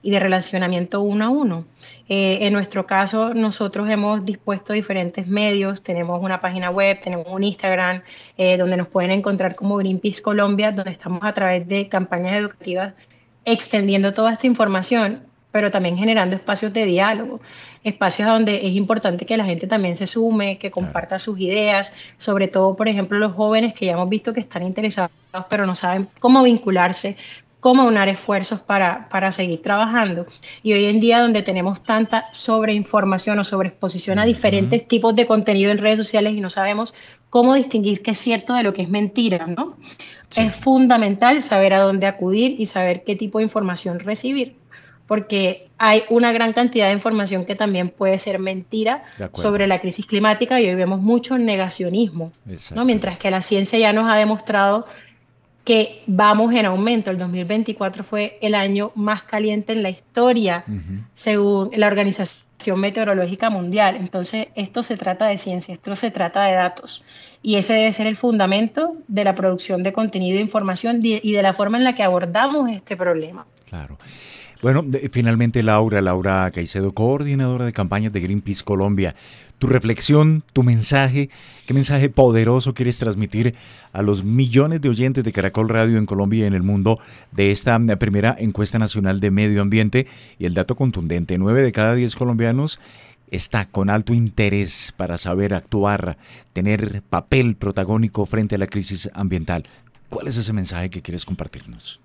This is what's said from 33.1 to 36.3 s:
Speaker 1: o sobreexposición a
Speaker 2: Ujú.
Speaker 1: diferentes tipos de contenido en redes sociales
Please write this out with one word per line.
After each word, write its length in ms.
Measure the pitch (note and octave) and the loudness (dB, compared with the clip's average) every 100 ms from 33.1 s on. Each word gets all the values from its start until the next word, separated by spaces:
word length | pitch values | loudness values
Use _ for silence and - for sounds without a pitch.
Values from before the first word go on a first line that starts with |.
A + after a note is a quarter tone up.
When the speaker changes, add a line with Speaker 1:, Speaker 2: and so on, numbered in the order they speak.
| F#3 G#3+ G3+ | 0 0 -2
Speaker 1:
o 40 | |
sobreexposición 760 | G3 G3 F#3+ - F#3+ F3 G3 F#3+ | -2 -2 -2 -4 -6 -6 -2 0
a 40 | |
Speaker 2:
Ujú. 40 | A3+ | 2
Speaker 1:
diferentes 580 | A#3+ G#3+ G3 F#3+ A#3 - | 2 2 2 2 0 2
tipos 280 | A#3 A3+ A3 | 2 2 2
de 100 | A#3+ | 2
contenido 460 | A3 G#3+ G3 G3+ | 2 2 2 2
en 80 | G#3 | 2
redes 180 | G#3 G#3+ | 2 0
sociales 380 | G#3+ G#3+ G#3 | 0 0 0